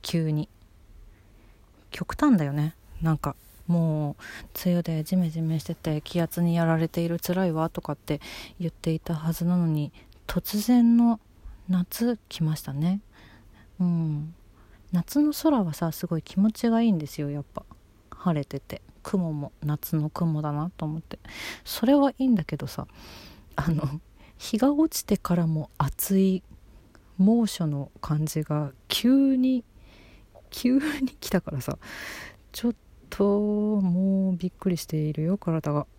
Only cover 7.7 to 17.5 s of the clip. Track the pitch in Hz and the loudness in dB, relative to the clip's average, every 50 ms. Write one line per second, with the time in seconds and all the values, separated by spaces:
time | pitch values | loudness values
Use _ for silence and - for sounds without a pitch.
7.7 | - 180 - - 147 _ _ - 151 147 - - - - - - - - 175 165 | -4 -8 -8 -8 -10 _ _ -6 -6 -6 -6 -14 -16 -16 -18 -18 -10 -6 -6 -6
8.7 | - - - 165 160 160 - - 170 151 156 165 165 - 170 175 180 180 170 160 | -6 -4 -4 -2 -2 -2 -4 -6 -6 -2 -2 -4 -2 0 0 0 2 2 2 0
9.7 | 156 151 147 143 _ - - - - - - - - 180 - - - 208 208 - | 0 0 -2 -4 _ -18 -20 -20 -20 -18 -12 -4 -4 -4 -4 -2 -4 -2 2 4
10.7 | 247 247 233 233 233 233 233 233 226 220 _ _ _ - - - - - - 185 | 6 6 6 6 6 6 6 4 2 0 _ _ _ -20 -20 -20 -20 -16 -4 -2
11.7 | 185 180 180 - - - 233 240 233 214 _ _ - - 160 156 156 - - - | 0 0 0 -2 -4 -2 -2 -2 -2 -4 _ _ -4 -2 -2 -2 -2 -4 -6 -8
12.7 | 135 143 156 175 190 202 - - _ - - - - - - - - - - - | -4 -2 0 0 -2 -2 -6 -14 _ -20 -20 -20 -20 -20 -20 -20 -20 -20 -20 -20
13.7 | - - 180 175 170 165 165 156 151 147 151 160 170 - - - - - - - | -6 -2 0 0 2 0 0 -2 -2 -4 -6 -10 -14 -18 -20 -20 -20 -20 -20 -20
14.7 | - - - - 180 175 170 - - 285 302 302 294 - - 320 294 240 190 160 | -20 -20 -10 -2 -2 -2 -2 0 2 2 2 2 0 2 2 2 2 4 2 0
15.7 | 151 - 165 165 156 - - 170 170 156 - - - 190 196 220 - - - 233 | -2 -4 -4 -4 -4 -6 -6 -4 -4 -6 -6 -4 0 2 2 2 2 0 0 2
16.7 | 226 226 233 226 196 160 147 143 - - 147 143 143 147 139 _ | 2 4 4 4 2 2 -2 -6 -6 -6 -6 -4 -6 -8 -8 _